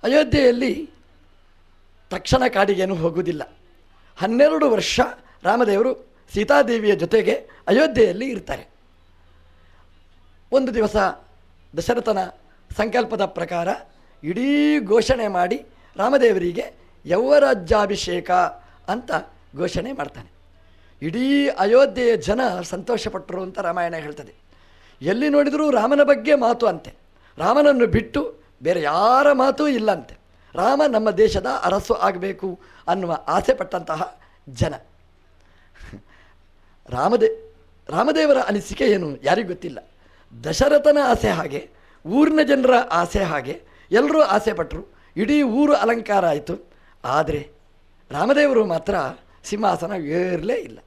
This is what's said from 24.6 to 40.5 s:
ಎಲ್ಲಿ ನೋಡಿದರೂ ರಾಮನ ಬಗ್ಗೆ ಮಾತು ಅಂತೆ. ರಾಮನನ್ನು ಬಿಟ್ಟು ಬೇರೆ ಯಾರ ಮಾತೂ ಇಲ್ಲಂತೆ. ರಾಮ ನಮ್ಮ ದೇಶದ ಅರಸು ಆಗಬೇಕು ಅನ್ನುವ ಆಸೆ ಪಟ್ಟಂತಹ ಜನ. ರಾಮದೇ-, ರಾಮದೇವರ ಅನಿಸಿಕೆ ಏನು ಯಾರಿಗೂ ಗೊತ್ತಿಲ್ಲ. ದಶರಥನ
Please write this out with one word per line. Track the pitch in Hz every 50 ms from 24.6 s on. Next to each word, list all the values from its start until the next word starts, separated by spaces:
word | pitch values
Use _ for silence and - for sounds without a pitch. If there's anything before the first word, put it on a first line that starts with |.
| _ _ _ _ _ _ _ _
ಎಲ್ಲಿ | 127 151 196 233 269 302
ನೋಡಿದರೂ | 285 294 285 285 285 302 311 302
ರಾಮನ | 262 233 208 247 277 294 285
ಬಗ್ಗೆ | - 285 277 220 294 302
ಮಾತು | 277 240 226 240 240 233
ಅಂತೆ. | 214 175 156 - - - _ _ _ _ _ _ _ _ -
ರಾಮನನ್ನು | 160 190 233 285 294 294 277 254 240
ಬಿಟ್ಟು | 214 - 226 - - - 190 - - - - _ _ _ _ 127
ಬೇರೆ | 151 180 175 156
ಯಾರ | 143 151 170 202 226 247 262 285 294 285
ಮಾತೂ | 262 262 277 262 277 302 294
ಇಲ್ಲಂತೆ. | 277 233 214 220 196 165 123 - - - _ _ _ _ _ _ -
ರಾಮ | - 180 226 269 285 302
ನಮ್ಮ | 294 240 214 220 220 196
ದೇಶದ | 175 220 214 - 202 185 247 254 220 -
ಅರಸು | 180 180 202 - - 233 -
ಆಗಬೇಕು | 180 196 185 180 175 196 190 - - 190 175 - - - - - - -
ಅನ್ನುವ | 175 196 185 170 165 143 - -
ಆಸೆ | 156 190 185 - 175
ಪಟ್ಟಂತಹ | 175 190 185 - 180 165 165 160 156 185 - - - - _ _ _ _ 143
ಜನ. | 135 - - 165 147 - - _ _ _ _ _ _ _ _ _ _ _ _ _ _ _ _ _ _ - - - - 202 _ _ - _ _ _ _ _ _ _ _ _ _ _ _ _ _ -
ರಾಮದೇ-, | 120 123 139 190 226 - 220 220 - - - - - - _ _ _ _ _ -
ರಾಮದೇವರ | 147 170 247 277 311 320 311 302 285 262
ಅನಿಸಿಕೆ | 247 - 208 208 - - - - 277 254
ಏನು | - 190 175 151 139 - -
ಯಾರಿಗೂ | 135 170 208 233 175
ಗೊತ್ತಿಲ್ಲ. | 180 - - 165 135 104 - _ _ _ _ _ _ _ _ _ -
ದಶರಥನ | 117 113 151